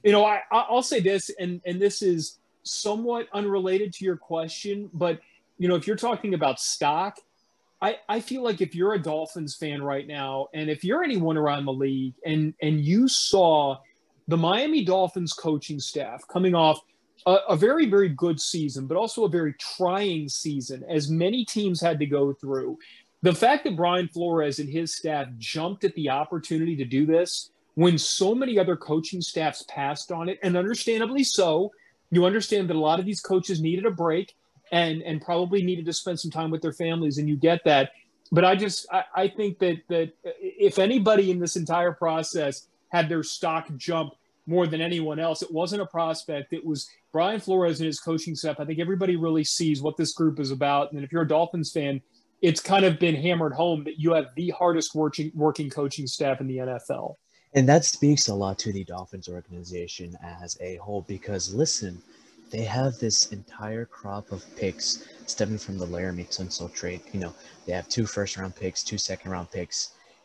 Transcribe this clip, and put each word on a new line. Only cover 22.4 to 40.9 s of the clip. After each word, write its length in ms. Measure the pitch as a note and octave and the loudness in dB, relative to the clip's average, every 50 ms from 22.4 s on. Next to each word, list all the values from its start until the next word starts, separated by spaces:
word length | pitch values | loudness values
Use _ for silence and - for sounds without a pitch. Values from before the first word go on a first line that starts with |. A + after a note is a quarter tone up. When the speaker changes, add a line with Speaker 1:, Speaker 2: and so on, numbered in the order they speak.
| - C3+ C#3 C3 B2+ B2+ - - - - - - _ _ _ _ | -6 -6 -4 -4 -4 -6 -8 -10 -14 -20 -20 -20 _ _ _ _
Speaker 1:
the 120 | - F3+ E3+ | 2 2 4
fact 300 | - A3 A#3+ C#4+ D4 - | 6 6 4 4 4 2
that 140 | D4+ F#3+ D#3 | -2 -2 0
Brian 320 | F3 F3 F3 F#3 F3+ F3 | 2 2 2 2 0 -2
Flores 500 | - E3+ E3+ F3 E3+ E3 D3+ D3 C3+ D3+ | -4 -4 -2 0 2 2 2 0 0 -4
and 80 | D3 C#3 | -6 -4
his 260 | C#3 E3 E3+ D#3 - | -4 -4 -4 -4 -6
staff 360 | - - D#3+ D3+ D3 C#3 B2+ B2 A2+ | -6 -4 -2 -2 -2 -4 -6 -8 -10
jumped 480 | A2+ - - D#3+ D#3+ F3+ G3+ - - | -10 -8 -6 -4 -4 -4 -4 -2 -2
at 100 | F#3+ - | -2 -2
the 140 | - D3+ C#3 | -2 -2 -2
opportunity 640 | C3 C#3 D3+ - F3+ E3 - - E3 D#3+ D#3+ E3+ E3 | 0 -2 -2 -2 -4 -6 -4 -4 -2 -2 0 -2 -2
to 80 | C#3 C3+ | -2 -4
do 220 | A#2+ B2+ C3+ D3+ | -2 0 2 4
this 460 | D3+ D#3+ E3 F3+ - - - - - _ _ _ _ _ | 4 4 4 2 2 -2 -8 -10 -12 _ _ _ _ _
when 220 | D3+ E3 F3+ E3+ D3 | 4 6 6 6 4
so 380 | - - - - F#3+ F#3+ A3+ | 2 0 0 2 2 2 2
many 240 | B3 C4+ B3+ A#3 G3+ | 2 0 2 2 4
other 160 | F3+ F3 F3 | 4 4 2
coaching 460 | - - - D3+ D#3+ D#3+ - - F3+ | -2 -2 -2 -2 -2 -2 -2 -6 -8
staffs 420 | E3 - - E3+ D#3+ D3+ C#3 - - - | -8 -6 -4 -2 -2 -2 -2 -4 -10 -12
passed 440 | - D3 C#3 C#3 D3 C#3+ - - | -8 -6 -4 -4 -4 -6 -8 -8
on 180 | F3+ E3 E3+ F3 | -8 -6 -4 -6
it, 100 | F#3+ - - | -6 -2 0
and 140 | F#3 F3 F3+ | 0 2 2
understandably 680 | F3+ G3+ A#3+ A3+ - A#3 A3+ A3 A3+ A3 C4 C#4+ C4 | 2 0 -2 -2 0 0 0 0 0 0 0 2 2
so. 480 | - - - F#3+ E3+ D#3 D#3+ F#3+ G#3 - _ _ _ _ _ _ _ | 2 4 4 4 4 4 2 2 0 -4 _ _ _ _ _ _ _
You 140 | E3 F3 F3 | 4 4 6
understand 440 | F#3 G3+ A3+ G3+ - G#3+ G3+ F#3 E3+ | 6 4 2 2 2 2 2 2 2
that 60 | D#3+ | 0
a 40 | D#3+ | 2
lot 200 | D#3 D3+ D#3+ F3+ | 2 4 2 2
of 80 | F#3 G3+ | 0 -2
these 140 | G#3 - | -4 -6
coaches 380 | - - F#3+ F#3 F3+ - F#3+ D#3+ | -2 0 2 2 2 0 -2 0
needed 280 | D#3+ D#3+ F3 F#3+ G3 A3+ | 0 0 0 0 0 0
a 40 | |
break 440 | F3+ E3 E3+ E3 D#3+ F3 G3 - - _ _ _ _ _ _ _ | 0 0 0 2 2 0 0 -4 -10 _ _ _ _ _ _ _
and, 300 | F3 E3+ E3+ E3 D#3 D#3+ | 0 2 2 2 0 -4
and 180 | E3 E3+ D#3+ D3+ | -4 -6 -6 -6
probably 440 | - - F3 E3+ F3+ F3 F#3+ G3+ F3+ | -4 -2 0 0 0 2 0 0 2
needed 220 | F3+ F#3 E3+ D#3+ E3 | 0 0 -2 -4 -4
to 60 | D#3+ | -6
spend 260 | - - F#3 F3 D#3 | -6 -4 -6 -6 -6
some 100 | - E3 | -6 -6
time 220 | - E3 D#3+ D#3+ | -4 -4 -2 -2
with 100 | D#3+ D#3+ | -2 -2
their 100 | D#3+ D#3+ | -2 -4
families, 460 | C#3+ - E3+ E3 E3 E3 D#3+ D3+ C#3 C#3+ | -4 -2 -2 -2 0 0 0 -2 0 0
and 100 | D3+ D3+ | 0 0
you 80 | D3+ | 0
get 280 | C#3 C#3+ E3 E3+ E3+ - | 4 4 4 4 4 4
that. 240 | E3 D3 C#3 C3+ - - - _ _ _ _ _ _ | 4 6 6 4 2 -2 -10 _ _ _ _ _ _
But 140 | F3 E3 F3+ | 4 6 6
I 100 | F#3 F#3+ | 6 6
just, 300 | F#3+ G#3+ G3+ F3+ - - - | 4 2 0 -2 -6 -6 -2
I, 120 | F3 F#3 - - - | -2 -2 -2 -2 0
I 120 | F#3 F#3+ G3 | 0 0 0
think 280 | - - G#3+ G3+ F3 - | 0 -2 -2 -4 0 0
that, 200 | F#3+ F3+ E3+ E3+ - - | 2 2 2 0 -4 -2
that 260 | F3 E3 E3 E3 - _ - | 0 0 0 -2 -4 _ -12
if 540 | F3 E3 - G3 F#3 - - G3+ G3 - G3 | -12 -12 -10 -10 -10 0 2 4 4 6 4
anybody 540 | F#3+ G#3 | 4 4